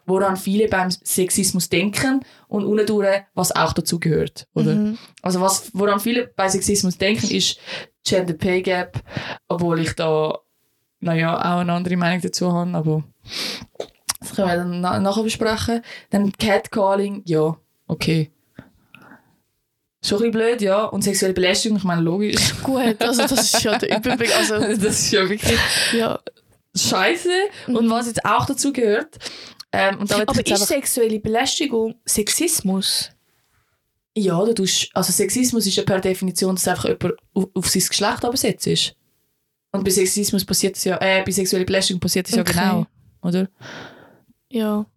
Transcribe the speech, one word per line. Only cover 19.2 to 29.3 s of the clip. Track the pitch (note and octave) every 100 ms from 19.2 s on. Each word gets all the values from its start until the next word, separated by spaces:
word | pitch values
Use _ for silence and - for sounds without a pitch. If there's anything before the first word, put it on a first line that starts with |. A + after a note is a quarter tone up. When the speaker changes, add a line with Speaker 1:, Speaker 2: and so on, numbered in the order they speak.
| _ _ _ _ _ _ _ _
Speaker 1:
Schon | - G#3
ein | A#3
bisschen |
blöd, | A3 A3+ A#3+
ja. | G3 G3+ A3
Und | G3
sexuelle | G3+ F#3+ F#3+
Belästigung, | F#3 F#3 G3 A3 G#3
ich |
meine, | F#3 E3+
logisch. | E3 F#3+ G#3 - - -
Speaker 2:
Gut, | C4 C4 A#3 G#3
also | A#3+ A#3+
das | C4 B3 A3
ist | A3
ja | A3 A#3
der | - G#3+
Überblick, | B3 B3 A#3 -
also | - G#3+
Speaker 1:
<laughs> | G#3+ A3+
Das | G3+ -
ist | -
ja | G3+ F#3+
wirklich | G#3+ - A3+ - - -
Speaker 2:
ja. | A#3 A3+ - - - _ _ _ -
Speaker 1:
Scheiße. | A#3 F#3 G3+ E4+ F4 F#4 G4+ - -
Und | A#3 A#3
Speaker 2:
Mhm. |
Speaker 1:
was | A3+ A#3
jetzt | A3 G3+
auch | A#3+ C4
dazu | C4+ C#4
gehört, | C4+ A3 A3 D#4 - -